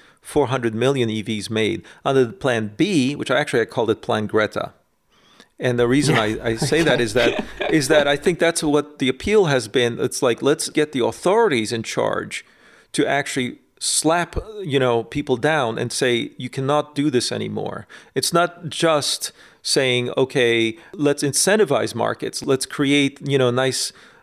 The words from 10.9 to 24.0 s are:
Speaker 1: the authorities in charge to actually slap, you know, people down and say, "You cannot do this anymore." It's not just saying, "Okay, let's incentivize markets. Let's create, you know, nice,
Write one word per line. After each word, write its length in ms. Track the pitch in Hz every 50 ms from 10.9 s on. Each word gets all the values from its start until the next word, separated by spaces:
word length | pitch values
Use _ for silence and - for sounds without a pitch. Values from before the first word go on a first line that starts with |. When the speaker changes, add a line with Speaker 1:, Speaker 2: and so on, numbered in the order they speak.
Speaker 1:
the 120 | - 131 113
authorities 680 | 113 117 - - 170 196 226 233 202 143 117 107 101
in 100 | 120 113
charge 600 | 113 - - 135 113 107 101 92 - - - - - _ _ _ _ - - - _ _
to 140 | - - -
actually 520 | 123 139 143 135 - - 143 123 120 - - _ _ _ _
slap, 560 | - - - - - 151 165 175 170 - - - - 214 214 208
you 160 | 190 151 131 139
know, 260 | 131 127 120 117 113
people 320 | 113 - 147 143 - 127
down 420 | 120 127 147 160 151 127 113 113 110
and 140 | 123 117
say, 380 | - - 143 127 120 117 113 - -
"You 140 | - 127 123
cannot 440 | - 135 135 135 147 151 147 - -
do 140 | 143 143 151
this 200 | 139 123 107 -
anymore." 560 | 117 110 107 107 104 104 101 - - 98 104 - - - - - _
It's 180 | 131 - -
not 360 | 170 170 175 175 175 - 170 147
just 600 | - - 175 165 156 147 135 - - - - - - - - - _ _
saying, 480 | - - - 147 135 127 123 123 123 123 -
"Okay, 600 | 135 131 131 - 143 123 117 117 117 113 113 110 - - -
let's 300 | - - 147 143 143 143
incentivize 720 | 147 143 131 - - 185 202 220 208 - 143 110 107 104 -
markets. 480 | 113 110 110 113 - 123 117 - - -
Let's 220 | 143 135 131 -
create, 540 | - - - 147 139 143 143 139 139 135 - - 143
you 100 | 135 135
know, 140 | 127 123
nice, 400 | 120 127 131 131 127 - - - - -